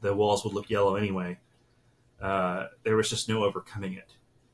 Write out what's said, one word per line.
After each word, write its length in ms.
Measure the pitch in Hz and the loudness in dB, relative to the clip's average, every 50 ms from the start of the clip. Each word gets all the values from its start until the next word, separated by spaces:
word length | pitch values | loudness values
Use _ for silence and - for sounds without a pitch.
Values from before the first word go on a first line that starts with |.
the 140 | 107 101 101 | -2 0 2
walls 300 | 101 104 104 104 98 - | 4 4 4 4 2 2
would 100 | 107 98 | -2 -4
look 160 | 101 104 - | -4 -4 -2
yellow 260 | 110 101 101 98 95 | 0 2 4 4 2
anyway. 420 | 101 107 101 98 92 90 87 90 - _ _ _ _ _ _ _ _ _ _ _ _ _ _ _ - | 2 0 -2 -2 -2 -4 -6 -8 -10 _ _ _ _ _ _ _ _ _ _ _ _ _ _ _ -8
Uh, 460 | 98 95 98 95 92 90 87 95 - - - _ - | -4 -2 0 0 0 0 -2 -4 -6 -10 -12 _ -2
there 140 | 113 110 | 2 2
was 120 | 110 107 - | 4 2 2
just 200 | - - - - | 0 -4 -2 -2
no 160 | 110 113 104 | 0 2 2
overcoming 480 | 98 95 - - - - 104 98 95 92 | 2 0 -2 -6 -10 -10 -8 -8 -8 -8
it. 180 | 95 - - - _ _ _ _ _ _ _ | -10 -14 -18 -20 _ _ _ _ _ _ _